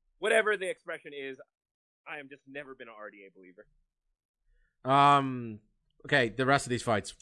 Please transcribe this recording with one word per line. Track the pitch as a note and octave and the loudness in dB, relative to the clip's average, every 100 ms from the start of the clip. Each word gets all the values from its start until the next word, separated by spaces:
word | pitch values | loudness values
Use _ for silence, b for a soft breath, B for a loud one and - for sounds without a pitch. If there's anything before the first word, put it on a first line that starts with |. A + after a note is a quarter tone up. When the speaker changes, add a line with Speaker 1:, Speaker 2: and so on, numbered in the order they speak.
| _ _ | _ _
Speaker 1:
whatever | G3 A3 G#3 G3+ | 0 2 2 -2
the | F#3 | -4
expression | E3 - D#3+ D#3+ | -8 -12 -14 -12
is. | C#3+ C#3 C3 - _ _ _ _ _ - | -12 -12 -12 -18 _ _ _ _ _ -16
I | D3 | -16
have | C#3 | -16
just | C3+ C3+ | -20 -16
never | C#3 C#3 | -14 -14
been | C3 A#2 | -16 -18
an | G#2+ | -16
R | G#2+ | -16
D | G2+ F#2+ | -16 -20
A | F#2+ | -20
believer. | F#2 F#2 - _ _ _ _ _ _ _ _ _ _ _ | -20 -20 -20 _ _ _ _ _ _ _ _ _ _ _
Speaker 2:
Um, | B2+ C#3 C#3+ C#3+ C3+ B2+ A#2 G#2+ _ _ _ _ - | 2 6 8 6 2 -4 -8 -12 _ _ _ _ 0
okay, | C#3+ A#2 | 2 2
the | G#2 C3 | 0 2
rest | C#3 B2 | 2 0
of | |
these | B2 | -4
fights, | - G#2+ - - | 0 -2 -2 -14